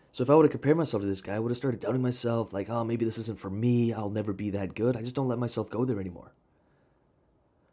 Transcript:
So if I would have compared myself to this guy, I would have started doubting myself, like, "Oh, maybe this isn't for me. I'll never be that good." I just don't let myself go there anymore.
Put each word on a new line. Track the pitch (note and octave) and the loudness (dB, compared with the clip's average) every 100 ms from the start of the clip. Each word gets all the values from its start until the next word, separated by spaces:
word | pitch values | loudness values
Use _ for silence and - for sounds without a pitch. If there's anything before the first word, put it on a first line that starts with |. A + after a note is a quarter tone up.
| _ | _
So | - | -4
if | B2 | 4
I | D3+ | 8
would | D3+ | 8
have | |
compared | A#2 C3+ D#3+ | 4 2 2
myself | D3+ G#2+ | 2 0
to | G2 | 0
this | F#2+ | -2
guy, | - G#2 | -4 -4
I | |
would | A#2 | -2
have | A#2+ | -2
started | C#3 A2+ | -2 -2
doubting | G2+ B2+ | -2 0
myself, | B2+ B2 A#2 A#2 G#2+ | 0 0 0 0 -2
like, | F#2+ G2+ | -4 -4
"Oh, | A#2 | -2
maybe | A2+ A#2 A2+ | -2 0 0
this | A2 | -2
isn't | A2 G2+ | -6 -6
for | G2 | -6
me. | G2 A#2 A#2+ A#2 | -2 2 4 2
I'll | A2 G#2 | 0 -2
never | G#2 G#2 | -4 -4
be | G2 G#2 | -2 -2
that | G2 F#2+ F#2+ | -2 -4 0
good." | A#2 A#2+ | 0 0
I | |
just | A#2 B2+ | -4 -2
don't | C3+ | -2
let | A#2 | 0
myself | B2 - G#2+ | -2 -4 -4
go | G#2 B2+ | -2 -2
there | G#2+ | -2
anymore. | F#2+ E2+ - _ _ _ _ _ _ _ _ _ _ _ _ _ _ | -4 -10 -18 _ _ _ _ _ _ _ _ _ _ _ _ _ _